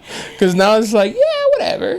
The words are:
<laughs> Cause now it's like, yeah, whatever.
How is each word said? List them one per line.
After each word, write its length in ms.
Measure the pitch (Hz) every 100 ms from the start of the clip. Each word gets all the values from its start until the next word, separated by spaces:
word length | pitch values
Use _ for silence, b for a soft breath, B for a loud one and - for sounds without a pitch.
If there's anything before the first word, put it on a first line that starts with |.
| -
<laughs> 320 | - - -
Cause 160 | 190
now 220 | 180 196 220
it's 160 | 220
like, 220 | 220 202
yeah, 300 | 453 605 605 571
whatever. 460 | 554 - - -